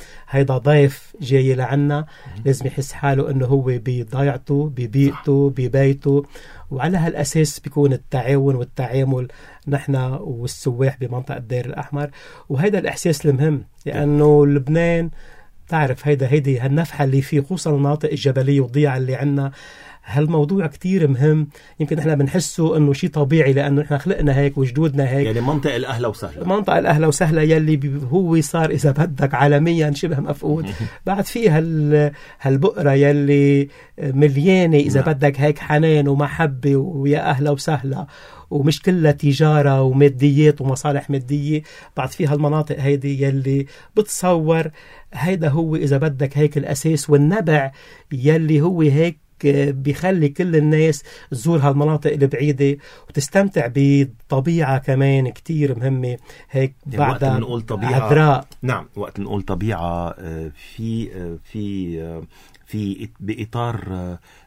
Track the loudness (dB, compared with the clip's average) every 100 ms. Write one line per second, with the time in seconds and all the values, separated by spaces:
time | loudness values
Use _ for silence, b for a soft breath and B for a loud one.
0 | B B B 0 0 0 2 4 4 0
1 | -16 -10 0 2 2 0 -2 0 0 -2
2 | -6 B B -6 -2 -2 -4 -6 -10 -4
3 | -2 0 -2 -2 0 0 0 -4 -4 -6
4 | -4 -2 -2 -4 -4 -2 -2 -6 -4 2
5 | 2 0 0 2 2 0 -2 2 2 0
6 | 0 0 -2 B B B B -4 -2 0
7 | -2 -4 -2 0 -2 -4 -6 0 0 0
8 | -4 -4 0 0 0 -2 -4 -6 -4 -2
9 | -2 -2 -6 B B B -6 -6 -2 -2
10 | -2 -6 -8 -8 -10 -6 -4 -2 -2 -2
11 | -6 -8 -8 -10 -8 -6 -6 -10 -8 -6
12 | -8 B B B B -2 0 0 -2 -2
13 | -2 0 0 2 2 0 -6 -14 -8 -2
14 | 0 4 6 6 6 2 0 0 2 0
15 | -2 b b b b -20 -4 -2 0 -2
16 | 0 0 2 2 2 0 0 -2 -2 -2
17 | 0 0 0 -2 -2 -4 -2 0 0 0
18 | -2 -2 0 0 2 2 0 0 0 0
19 | -4 -2 -2 -2 -4 B B B B B
20 | -4 -2 2 2 2 0 -2 -4 -2 2
21 | 2 4 4 2 0 B B B -4 -2
22 | 0 0 0 -2 -4 -2 0 2 2 2
23 | -2 -2 2 4 4 2 2 0 0 -2
24 | -2 0 2 2 2 0 -2 0 0 0
25 | 0 0 0 0 0 0 -2 -2 -4 -4
26 | -4 -6 -10 -8 -4 -2 0 0 2 2
27 | 2 2 0 2 2 2 2 0 -2 -6
28 | -2 0 2 0 0 0 -2 0 0 2
29 | 0 0 -2 2 4 4 2 0 0 -2
30 | -4 -4 -4 -4 -4 -4 -6 -8 -10 -8
31 | -4 -4 -4 0 2 2 2 0 2 2
32 | 2 B B B 0 2 0 0 2 4
33 | 4 4 4 4 4 4 0 B B B
34 | -2 4 4 4 2 4 4 4 4 2
35 | 0 0 0 2 0 0 0 2 4 4
36 | 2 2 0 -2 -2 -2 0 0 0 -2
37 | 0 0 0 0 0 -2 -2 -4 -4 -8
38 | -10 B B B B -2 0 0 0 2
39 | 2 2 0 2 4 4 4 2 2 6
40 | 4 4 2 6 4 4 -2 -2 -2 -4
41 | -2 -4 -4 -4 -2 -4 -6 B B -8
42 | -8 -2 -2 0 0 0 -2 -2 0 0
43 | -2 -2 0 0 0 -2 -2 B B -2
44 | -2 0 0 2 2 0 -2 B B B
45 | B -6 -4 -2 0 0 -2 -2 0 0
46 | 0 -2 -2 0 0 0 -4 -4 -2 -2
47 | 2 4 4 2 2 0 0 B B B
48 | B -2 2 2 4 2 2 2 4 4
49 | 2 -2 _ -2 0 2 0 -2 -4 -2
50 | 0 2 0 0 0 2 2 2 2 -2
51 | -8 B B -6 0 2 2 2 0 0
52 | -2 0 0 0 -2 0 0 -2 B B
53 | B -8 -2 0 0 0 -2 2 4 4
54 | 2 -4 -6 -2 0 0 0 -2 0 0
55 | 2 2 -2 -6 -6 -2 -2 -2 -2 -2
56 | -4 -8 B B B -2 -2 -4 -8 -2
57 | -2 0 0 0 -2 -6 -6 -4 -2 0
58 | 2 4 4 2 -4 -8 -4 -4 -8 -12
59 | -12 -10 -6 -6 -4 -4 -4 -4 -4 -4
60 | -6 -10 -12 -10 -12 -14 -20 -10 -8 -6
61 | -8 -10 -12 -14 -14 -10 -8 -8 -8 -8
62 | -10 -12 -16 b b b -12 -6 -6 -6
63 | -12 -12 -10 -8 -8 -6 -6 -6 -8 -8
64 | -8 -12 b b